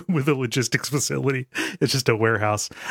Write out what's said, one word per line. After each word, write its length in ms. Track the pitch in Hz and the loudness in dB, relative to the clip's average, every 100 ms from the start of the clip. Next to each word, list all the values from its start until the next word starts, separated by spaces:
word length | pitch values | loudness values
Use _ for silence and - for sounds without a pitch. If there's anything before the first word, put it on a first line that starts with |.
| - | 0
<laughs> 0 | |
with 180 | 165 135 | 0 2
a 60 | |
logistics 540 | 135 123 135 117 131 - | 0 0 0 0 -2 -2
facility. 580 | 147 - 139 131 131 127 - - 202 | -2 -2 -2 0 -2 -4 -8 -6 -2
It's 120 | 135 | 0
just 160 | 139 117 | 2 2
a 80 | 110 | 4
warehouse. 540 | 113 110 107 107 - - - | 4 2 2 0 -4 -10 -12